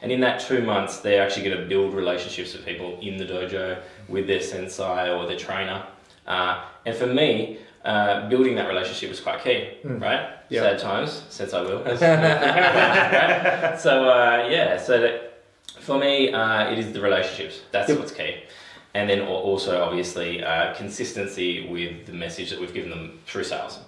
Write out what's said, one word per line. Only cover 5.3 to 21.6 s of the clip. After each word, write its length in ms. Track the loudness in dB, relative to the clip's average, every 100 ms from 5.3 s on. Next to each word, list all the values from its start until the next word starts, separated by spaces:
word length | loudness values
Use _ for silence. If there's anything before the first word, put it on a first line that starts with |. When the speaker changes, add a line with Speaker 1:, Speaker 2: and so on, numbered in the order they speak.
| -6
Speaker 1:
trainer. 420 | -6 -6 -6 -8 -10 -20 _ _ -6
Uh, 300 | -2 0 -2 -6 -10
and 100 | -6
for 120 | -2 0
me, 520 | 2 4 2 -2 -8 -16 -10
uh, 440 | -2 2 2 2 2
building 280 | 4 4 4
that 100 | 0
relationship 420 | -2 -2 -6 -8
was 100 | -6
quite 220 | -6 -4
key, 240 | 0 0 -2 -12 -8
Speaker 2:
Mm. 160 | -4
Speaker 1:
right? 180 | -2 -2 -4 -12 -6
Speaker 3:
Yeah. 140 | 0
Speaker 1:
Sad 160 | 2 2
times, 420 | -2 -2 -4 -8 -14
since 260 | -10 -4
I 80 | -4
will. 200 | -2 -4
Speaker 2:
<laughs> 160 | -2 2
Speaker 1:
Right? 1800 | 6 6 6 4 4 6 6 6 4 4 4 4 4 4 2 2 0 0
So, 300 | 4 6 8
uh, 400 | 6 6 4 2
yeah, 260 | 2 2 0
so 240 | 2 4
that 380 | 4 0 -10 -18 _ _ -20 -20
for 180 | -2 0
me, 340 | 2 4 2
uh, 380 | 2 2 2 2
it 80 | 0
is 140 | -4
the 80 | -2
relationships. 600 | 2 2 0 -4 -10 -12 -4
That's 160 | -2 2
Speaker 3:
Yep. 100 | 0
Speaker 1:
what's 140 | 0
key. 240 | -8 -8 -8 -14 -20 -20 -20 -10
And 140 | -4 0
then 100 | 0
al-, 80 | 0
also, 540 | -2 0 0 0 0
obviously, 600 | 0 0 -4 -4 -6 -4
uh, 320 | -2 0 0
consistency 920 | -2 -10 -8 -8 -6 -8 -4 -4 -4